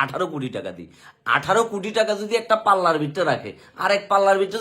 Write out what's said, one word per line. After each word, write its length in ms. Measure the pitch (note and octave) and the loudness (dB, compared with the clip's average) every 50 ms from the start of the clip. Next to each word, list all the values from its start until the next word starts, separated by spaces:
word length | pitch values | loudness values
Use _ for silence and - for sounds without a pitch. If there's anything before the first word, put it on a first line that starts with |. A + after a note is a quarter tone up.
আঠারো 240 | C#3 B2+ - D#3 F#3 E3 | -4 -2 -2 -6 -6 -4
কোটি 160 | D#3 C#3+ B2+ B2+ - | -4 -8 -8 -8 -8
টাকা 140 | G2+ F2+ F#2 F2+ | -8 -10 -10 -12
দিয়ে, 120 | F2 E2 D#2+ - _ - - _ _ - A#2+ B2 | -14 -18 -20 -20 _ -20 -20 _ _ -2 0 0
আঠারো 260 | D3 - F3+ G3 A3+ A#3 A3 | 0 2 2 2 2 2 0
কোটি 180 | G3+ G3 F3+ A3 - A3 | -4 -8 -8 -4 0 0
টাকা 140 | A3 G#3+ G#3 G3 | 0 0 0 -4
যদি 140 | G#3+ G#3 A#3 A3 | -4 -2 -2 -2
একটা 140 | A3 - A3 A3 - | 0 0 0 2 4
পাল্লার 300 | G#3 G3 F#3+ F3+ E3+ D#3+ D3+ | 2 2 4 4 2 2 2
ভিতরে 220 | D3+ C#3+ - F#3 E3+ D3 | -2 -4 -2 -2 0 0
রাখে, 180 | B2+ - A2+ G2+ - - - - _ - | 0 -2 -4 -12 -14 -16 -20 -20 _ -4
আর 80 | F3+ G3 G3+ | 0 0 0
এক 60 | G3 G3+ - | 0 0 2
পাল্লার 280 | G3+ G3 G3 G3 G3 G3 | 2 4 6 4 4 4
ভিতরে 180 | G3 F#3+ G#3+ A3+ | 2 -2 -2 -8